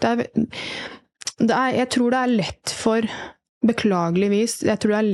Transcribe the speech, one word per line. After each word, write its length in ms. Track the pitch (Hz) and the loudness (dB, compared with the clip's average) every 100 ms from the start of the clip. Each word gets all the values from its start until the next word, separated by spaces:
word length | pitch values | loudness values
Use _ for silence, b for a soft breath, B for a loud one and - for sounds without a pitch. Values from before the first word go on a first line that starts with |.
Det 80 | 233 | 0
er, 400 | 233 - - - B B B B B _ _ - - | 0 -2 -2 -2 B B B B B _ _ -12 0
det 140 | 226 | 2
er, 160 | 226 262 233 | 2 0 0
jeg 100 | 247 | 0
tror 180 | 254 240 | 0 2
det 60 | 254 | 2
er 140 | 254 | 2
lett 380 | 226 160 - - - | 0 -2 -6 -10 -4
for, 300 | 226 220 220 B B - _ _ | 0 0 0 B B -18 _ _
beklageligvis, 920 | 226 233 214 180 170 175 202 202 226 - - | 0 2 2 2 2 2 2 2 0 -2 -2
jeg 80 | 208 | 0
tror 100 | 214 | 0
det 60 | 208 | 2
er 100 | 220 | 2